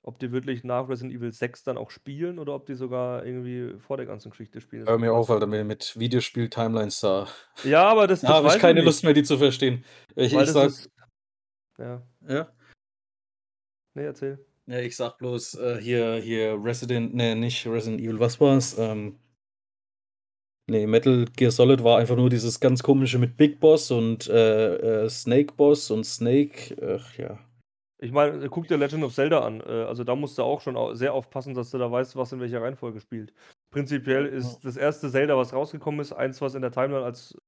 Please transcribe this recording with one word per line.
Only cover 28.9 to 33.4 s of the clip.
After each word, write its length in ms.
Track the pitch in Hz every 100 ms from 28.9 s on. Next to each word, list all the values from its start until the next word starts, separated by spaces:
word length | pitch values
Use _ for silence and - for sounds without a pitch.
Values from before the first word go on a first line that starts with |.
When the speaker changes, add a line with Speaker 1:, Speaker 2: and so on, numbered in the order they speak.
| 156
Speaker 1:
of 100 | 143
Zelda 260 | 127 143 160
an, 200 | 117 110
äh, 20 | - 117
also 200 | 113 117
da 100 | 120
musst 220 | 127 147 -
du 60 |
auch 180 | 123 143
schon 160 | - 120
au-, 160 | 113
sehr 200 | 113 135
aufpassen, 400 | 135 123 135 135
dass 160 | 127 117
du 80 | 131
da 120 | 120
weißt, 240 | 123 127 131
was 140 | 123
in 80 | 131
welcher 200 | 123 120
Reihenfolge 400 | 117 135 120 107
spielt. 320 | _ 113 107 _